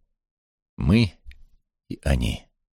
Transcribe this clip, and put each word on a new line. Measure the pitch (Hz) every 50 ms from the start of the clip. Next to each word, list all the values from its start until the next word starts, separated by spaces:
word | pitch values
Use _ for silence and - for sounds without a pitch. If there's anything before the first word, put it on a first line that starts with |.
| _ _ _ _ _ _ _ _ _ _ _ _ _ _ _ -
«мы» | - 71 92 113 117 90 - _ _ - - - - - _ _ _ _ _ _ _ -
и | - - -
«они». | 73 69 64 60 55 53 - - _ _ _ _ _